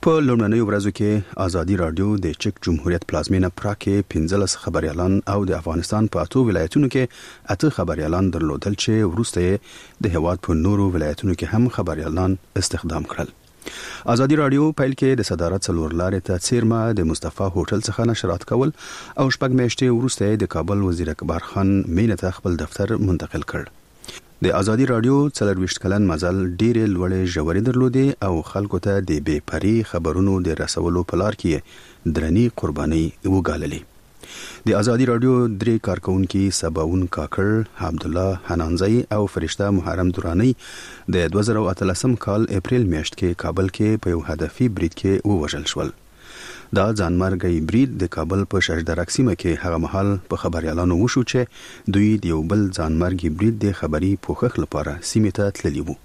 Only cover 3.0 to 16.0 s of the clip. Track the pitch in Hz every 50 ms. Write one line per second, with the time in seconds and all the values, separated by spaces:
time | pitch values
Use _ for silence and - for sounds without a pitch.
3 | - - - 80 76 - 98 95 92 92 - - - 104 104 - - 104 98 101
4 | 98 - - 82 80 80 95 101 101 92 - - - - 85 80 80 78 73 82
5 | 90 95 95 98 - - 101 101 101 92 87 80 80 85 80 85 85 - - 107
6 | 110 107 - 92 80 - - 131 131 117 98 87 82 - - 143 147 131 - 135
7 | 127 123 - - - - - - - - 101 - - 156 - - 92 85 80 82
8 | 78 78 82 90 95 95 85 85 82 78 71 69 - - 104 - - - 110 110
9 | 110 95 82 92 117 - - 90 87 90 95 107 - - - - - - - _
10 | - 107 85 85 78 85 92 90 - - 87 80 80 95 104 101 101 98 90 87
11 | 78 76 76 - - 98 92 - - 78 90 113 120 127 - - 107 82 80 78
12 | 78 78 78 87 92 95 95 92 - - _ - 90 - - 90 - 82 80 80
13 | 80 - - - 82 - - - _ _ _ - - - - - - - - -
14 | - - 117 117 135 135 151 151 147 135 135 139 147 156 156 - 143 131 135 -
15 | - 131 135 123 104 - 95 80 85 85 90 98 - - 90 85 80 78 80 85